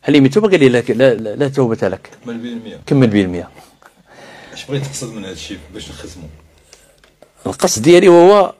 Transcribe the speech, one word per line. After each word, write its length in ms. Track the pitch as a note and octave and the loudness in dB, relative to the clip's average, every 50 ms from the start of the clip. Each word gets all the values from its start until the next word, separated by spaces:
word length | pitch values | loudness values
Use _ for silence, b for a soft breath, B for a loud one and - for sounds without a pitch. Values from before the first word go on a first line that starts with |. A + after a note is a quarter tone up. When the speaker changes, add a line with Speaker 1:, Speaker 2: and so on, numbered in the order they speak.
Speaker 1:
هل 140 | _ - C#3+ | _ 2 2
هي 140 | D3 C3+ C3+ | 2 2 2
توبة؟" 200 | C#3 G#3+ G#3+ G#3 | 2 0 0 2
قال 100 | F#3+ E3+ | 2 4
لي: 100 | C#3 B2+ | 4 2
"لا، 100 | A#2+ A#2+ | 2 0
لا، 340 | A#2 - A2 A2+ C3+ C3+ A#2 | -2 -2 -2 2 2 2 0
لا، 220 | A2+ A2+ G#2+ G#2 | 0 -6 -10 -6
لا 120 | B2 C#3+ | -6 -6
توبة 400 | C3+ C3+ C#3 B2+ A2+ A2+ - A2+ | -4 -2 -2 -2 -2 -2 -4 -4
لك." 220 | F#2+ F#2+ - - - - _ _ | -6 -6 -8 -14 -20 -20 _ _
Speaker 2:
كمل 120 | A#2+ A#2 | -14 -14
بيه 120 | A#2 A#2 A#2+ | -14 -12 -12
المية. 300 | A#2+ A#2 A2+ G#2+ F2+ - - | -14 -14 -14 -16 -18 -18 -6
Speaker 1:
كمل 220 | - D3 C#3 C3 | -2 2 2 2
بيه 140 | A2 G#2 G2+ | 2 2 0
المية. 280 | G2 F2+ F2 F2 E2+ - _ - - _ _ _ _ _ _ _ _ B B B B B B B B B B | -2 -2 -6 -10 -12 -14 _ -20 -20 _ _ _ _ _ _ _ _ B B B B B B B B B B
Speaker 2:
اش 120 | - - | -20 -12
بغيت 200 | - C#3 C3+ C#3 | -10 -8 -8 -8
تقصد 280 | - - - B2+ A2+ A2 | -10 -12 -12 -14 -12 -14
من 100 | G#2+ G2 | -14 -14
هذا 100 | F#2+ F#2 | -14 -14
الشيء 240 | E2 - - G2+ E2+ D#2 - F#2 | -16 -16 -16 -16 -18 -18 -20 -20
باش 160 | G#2+ - D2+ | -18 -18 -18
نخزمو؟ 340 | - - - F2+ E2+ F2 D#2+ D#2 D#2 D2+ _ _ _ b b b b b b b b b b _ _ _ - _ _ _ _ | -18 -20 -20 -20 -20 -20 -20 -20 -20 _ _ _ _ b b b b b b b b b b _ _ _ -20 _ _ _ _
Speaker 1:
القصد 360 | - - - - F3 - G#2+ | -12 -6 -4 -2 -2 -2 0
ديالي 260 | A2+ D#3 F3 F3+ G3+ | 4 4 6 6 6
هو 460 | F#3 F3 E3+ E3+ F#3 G#3 G#3 F#3 F#3 - | 6 6 8 6 6 6 4 2 0 -4